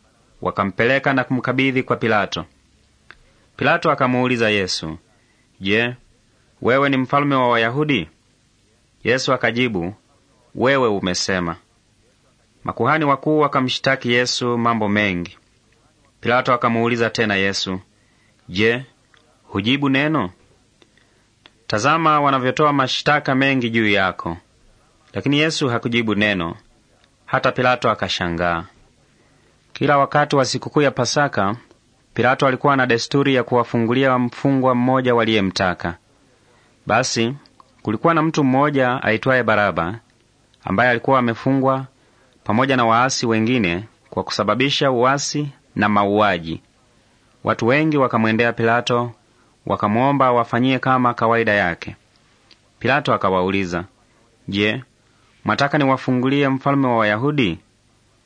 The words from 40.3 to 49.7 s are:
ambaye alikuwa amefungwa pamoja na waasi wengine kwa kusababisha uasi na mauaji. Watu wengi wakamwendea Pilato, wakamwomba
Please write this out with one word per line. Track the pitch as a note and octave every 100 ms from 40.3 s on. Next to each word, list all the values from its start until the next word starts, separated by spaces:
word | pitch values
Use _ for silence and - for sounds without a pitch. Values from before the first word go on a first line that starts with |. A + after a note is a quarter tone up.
| _ _ _
ambaye | - G2 B2
alikuwa | A#2 - C3
amefungwa | A#2+ A2 C3+ C3+ C3 C3+ C3 _ _ _ _ _
pamoja | - A2 C3+ B2+
na | A2+
waasi | A2+ C3 - A#2+
wengine | A2+ A2 B2+ F2+ F2 A2 _ _
kwa | -
kusababisha | F#2 - G#2 G#2+ C3+ - C#3+
uasi | B2 B2+ C#3+ - D3 D3 - _ -
na | G#2
mauaji. | G#2 G2+ G#2 G#2 F2 E2 E2 - _ _ _ _ _ _ _
Watu | G#2 A2 A2+
wengi | C#3 D#3+ D3
wakamwendea | B2+ A#2 A2 A2 A#2+
Pilato, | A2+ A2+ A#2 A#2+ A#2+ A#2+ - _ _ _ _
wakamwomba | -